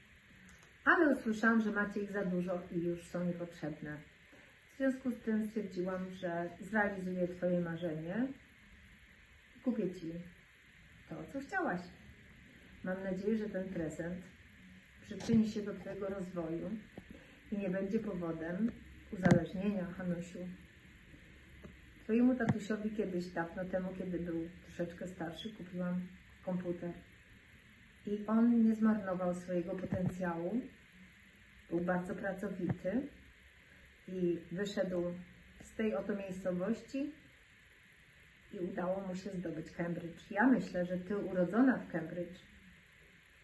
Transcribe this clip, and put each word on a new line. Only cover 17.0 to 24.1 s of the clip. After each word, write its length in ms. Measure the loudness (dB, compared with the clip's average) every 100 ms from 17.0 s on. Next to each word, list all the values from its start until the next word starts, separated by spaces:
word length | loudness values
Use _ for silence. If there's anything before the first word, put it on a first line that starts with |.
| -18 -18 -20 -20 -6
i 60 | -2
nie 120 | 0
będzie 280 | 0 0 0
powodem 720 | 0 -4 -2 -2 -4 0 0 -2 -14 -18 -12
uzależnienia, 720 | 4 8 8 6 0 0 0 -2
Hanusiu. 520 | -4 -2 -2 -4 -8 -10 -12 -16 -20 -20 -20 -20 -20 -20 -20 -20 -20 -20 -20 -20 -10
Twojemu 300 | 2 6 6
tatusiowi 560 | 6 4 4 0 -2 -2
kiedyś, 360 | 0 0 0 -2
dawno 380 | -2 -4 -4
temu, 240 | -2 -2 -2 -4
kiedy 200 | -4